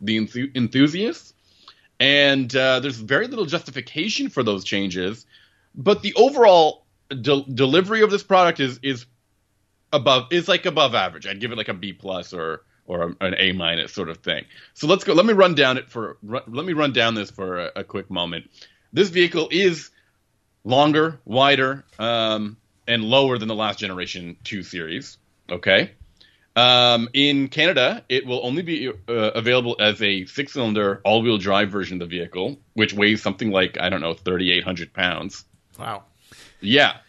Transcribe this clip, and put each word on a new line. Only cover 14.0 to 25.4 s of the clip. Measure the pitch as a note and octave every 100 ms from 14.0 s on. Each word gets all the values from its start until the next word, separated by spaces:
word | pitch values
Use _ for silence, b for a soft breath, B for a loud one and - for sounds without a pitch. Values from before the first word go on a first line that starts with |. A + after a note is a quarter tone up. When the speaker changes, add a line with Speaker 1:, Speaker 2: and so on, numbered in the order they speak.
| E2
Speaker 1:
of | E2
thing. | F2+ D2+ - B B
So | - D3+
let's | F#3+
go. | -
Let | D#3+ A3
me |
run | G3 F3+
down | D3 C3 B2+
it | -
for, | A#2+ G2 -
ru-, | G#2 B2 A2+
let | A#2+ F#3
me |
run | D3+ C#3+
down | A#2+ A#2
this | A2 G2
for | - F#2 F2+
a, | E2+ G2
a |
quick | F#2+ G2 F#2+
moment. | F#2 F2 E2+ - b b b b
This | D#3 G3
vehicle | F3 E3+ F3 D#3
is | E3+ F#3+ D#3 - _ _ _ _ _ _ _
longer, | G#2 B2+ D3+ D3+ D#3+ C#3
wider, | - B2 C#3 C3+ C3 C#3 - -
um, | A2+ A#2 A2 G#2+ G#2 A2 _ _ -
and | A#2
lower | A2 C3+ C3+ B2
than | A2
the |
last | G#2+ G#2+ G2+
generation | G2+ F#2 F2+ F#2 F2 -
two | - G2+
Series. | F2 F2+ D#2+ F2 - - _ _